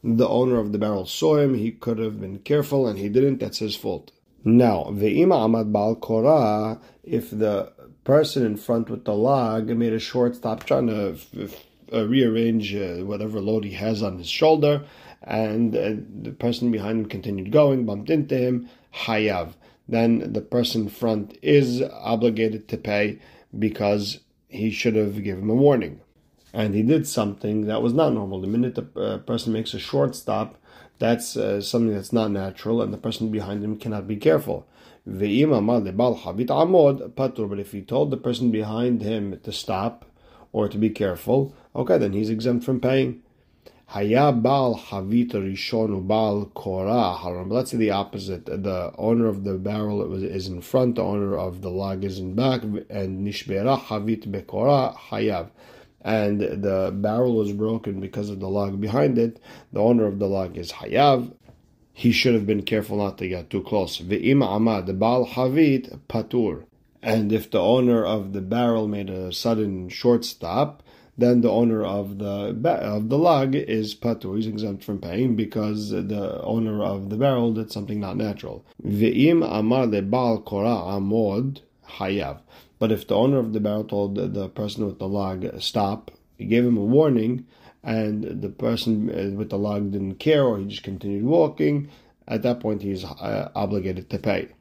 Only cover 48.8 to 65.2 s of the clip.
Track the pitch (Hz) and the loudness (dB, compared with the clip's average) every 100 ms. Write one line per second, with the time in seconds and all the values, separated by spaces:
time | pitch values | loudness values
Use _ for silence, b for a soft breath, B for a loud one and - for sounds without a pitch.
48.8 | 87 - 104 117 113 98 98 95 95 107 | -6 -2 2 2 2 0 -4 -4 -4 -4
49.8 | 107 104 87 95 95 98 92 87 - 131 | -2 -2 -4 -4 -6 -6 -8 -10 -2 2
50.8 | 127 120 95 104 101 92 92 90 95 90 | 2 0 -2 -2 -2 -2 -4 -6 -8 -4
51.8 | 98 95 98 92 92 95 131 131 110 101 | -4 -4 -6 -6 -6 0 0 0 -2 -8
52.8 | - 107 95 95 101 101 - 98 110 135 | -8 -6 -6 -4 -6 -6 -4 -2 0 0
53.8 | - 107 104 110 110 98 - 98 123 143 | -2 -6 -2 -4 -4 -10 -8 -2 2 2
54.8 | 127 - - 107 107 95 85 _ B B | 2 -4 -8 -2 -2 -2 -6 _ B B
55.8 | B _ - 110 104 104 104 92 98 95 | B _ -2 0 2 0 -2 -2 0 0
56.8 | 95 98 104 113 127 113 104 101 107 113 | 0 -2 -2 2 2 2 0 -2 -2 -2
57.8 | 110 95 95 - 104 98 95 101 101 98 | -6 -8 -8 -8 -8 -6 -4 -2 -2 -2
58.8 | 104 117 147 120 117 - B B B 101 | -2 2 2 2 0 -2 B B B 2
59.8 | 107 120 107 98 98 98 92 90 85 - | 4 4 4 0 -2 -2 -4 -8 -12 -12
60.8 | - - 143 131 120 - _ - _ _ | -4 4 6 4 0 -14 _ -20 _ _
61.8 | _ - 120 117 131 117 101 107 101 107 | _ 0 2 4 4 4 2 0 0 -2
62.8 | 104 101 101 95 95 90 82 98 90 107 | -2 -2 -2 -4 -6 -6 -4 -6 -2 -2
63.8 | 90 - 87 101 107 139 113 101 113 107 | -2 -4 -4 0 4 4 4 2 2 2
64.8 | 90 95 110 123 | -2 0 2 2